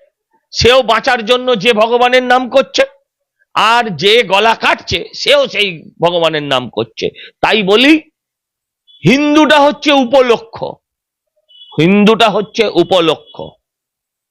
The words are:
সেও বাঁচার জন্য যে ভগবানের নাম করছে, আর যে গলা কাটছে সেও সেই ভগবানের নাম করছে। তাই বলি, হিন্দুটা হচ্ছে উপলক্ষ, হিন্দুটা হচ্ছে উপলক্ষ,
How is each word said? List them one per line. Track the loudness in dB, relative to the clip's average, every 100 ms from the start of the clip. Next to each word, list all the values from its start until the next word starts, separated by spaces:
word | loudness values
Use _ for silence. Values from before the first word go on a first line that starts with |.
| _ _ _ _ _
সেও | -2 2 2
বাঁচার | 2 0 0 -2 -2
জন্য | -2 -2 -2
যে | 0
ভগবানের | 0 0 0 2 2
নাম | 2 0 0
করছে, | -2 0 -2 -4 _ _ _ _ _ _
আর | -2 0 0 -2
যে | -2 2 2
গলা | 2 0 0 0
কাটছে | -2 -4 -4 -8 -8
সেও | -8 0 0 0
সেই | -2 -4 -6 -16 -4
ভগবানের | -2 0 -2 -2
নাম | -6 -10 -10
করছে। | -8 -10 -8 -8 -8 -18 _
তাই | -2 0
বলি, | 0 2 2 2 -2 _ _ _ _ _ _ _ _ _ 0
হিন্দুটা | 0 2 2 2 2
হচ্ছে | 2 0 -2
উপলক্ষ, | 0 2 2 2 0 -4 -12 -12 -14 _ _ _ _ _ _ _ _ -8 -2
হিন্দুটা | 2 4 2 2 2
হচ্ছে | 0 -4 -4 -2
উপলক্ষ, | -2 0 0 0 -2 -8 -18 -18 -20 _ _ _ _ _ _ _